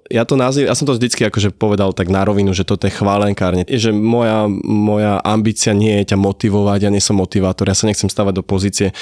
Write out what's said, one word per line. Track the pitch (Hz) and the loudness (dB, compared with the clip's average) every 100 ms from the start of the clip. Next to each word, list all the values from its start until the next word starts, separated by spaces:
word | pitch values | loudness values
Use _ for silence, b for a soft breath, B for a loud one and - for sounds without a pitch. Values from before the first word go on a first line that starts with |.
| - | -4
ja | 117 | -2
to | 117 135 | 0 0
nazýv-, | 127 139 139 | 0 0 0
ja | 120 | 0
som | 143 | 0
to | |
vždycky | 120 120 - 110 | 0 -2 0 -2
akože | 107 101 | 0 -2
povedal | - 107 101 98 | 0 0 2 0
tak | 90 90 | 0 0
na | 95 | 0
rovinu, | 98 101 98 | 2 2 0
že | 92 | 0
toto | 92 101 98 | -2 -2 -2
je | |
chválenkárne. | - 101 101 104 101 92 90 90 | 0 0 2 0 0 0 0 -2
Že | 127 113 | -2 0
moja, | 107 110 117 117 110 107 98 | 0 0 0 0 0 0 -2
moja | - 107 107 104 104 101 - | -2 0 0 2 0 0 0
ambícia | 107 110 107 - | 0 0 0 0
nie | 104 107 101 | 2 2 2
je | 98 | 0
ťa | 98 | 0
motivovať, | 98 98 110 101 101 101 101 | 0 0 0 2 2 2 0
ja | |
nie | 101 | 0
som | - 101 | 2 0
motivátor, | 92 101 95 95 98 | 0 0 0 0 0
ja | |
sa | 98 110 | 0 0
nechcem | 104 101 | 0 -2
stavať | - 101 95 | -2 -2 -2
do | - | -2
pozície, | 95 98 - 98 B | -2 -2 0 -2 B